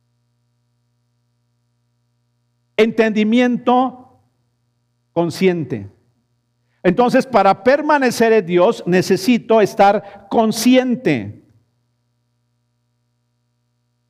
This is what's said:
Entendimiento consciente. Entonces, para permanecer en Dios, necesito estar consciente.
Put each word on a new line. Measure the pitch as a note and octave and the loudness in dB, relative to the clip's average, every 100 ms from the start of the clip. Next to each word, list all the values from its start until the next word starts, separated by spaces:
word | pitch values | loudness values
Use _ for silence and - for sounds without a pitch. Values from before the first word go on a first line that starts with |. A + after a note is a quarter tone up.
| A#2+ A#2+ A#2+ A#2+ A#2+ A#2+ _ _ _ _ _ _ _ _ _ _ _ _ A#2+ _ _ _ _ _ _ _ _ - | _ _ _ _ _ _ _ _ _ _ _ _ _ _ _ _ _ _ _ _ _ _ _ _ _ _ _ -4
Entendimiento | A3+ A3+ A3 G#3+ G#3+ A#3+ B3 A#3+ - B3+ C4 B3+ - _ _ _ _ _ _ _ _ _ _ | -2 0 -2 -2 0 0 0 -2 -2 -2 -2 -8 -20 _ _ _ _ _ _ _ _ _ _
consciente. | - E3+ - F#3 F3 D3 A2+ G2+ _ _ _ _ _ _ _ _ _ | -6 -4 -2 -2 -2 -6 -10 -12 _ _ _ _ _ _ _ _ _
Entonces, | F3+ F3 A#3+ C4 B3 | -2 0 0 0 0
para | A3+ G3 F#3 | 2 2 2
permanecer | B3 C#4+ D4+ D4 B3+ - A3+ | 2 0 2 0 0 0 2
en | A3 E3+ | 2 2
Dios, | F3 F#3+ - - | 2 2 0 -2
necesito | F3+ - A#3+ - A#3+ - A3+ | 0 0 -2 0 0 2 2
estar | G3 - G3+ G#3 - - - | 2 2 2 2 -4 -18 -6
consciente. | A#3 A3 - B3 B3+ B3+ A#3 - C3 G#2 - _ _ _ _ _ _ _ _ _ _ _ _ _ _ _ _ _ _ _ _ _ _ _ _ _ _ _ | -2 -2 0 2 2 2 -2 -2 -4 -6 -14 _ _ _ _ _ _ _ _ _ _ _ _ _ _ _ _ _ _ _ _ _ _ _ _ _ _ _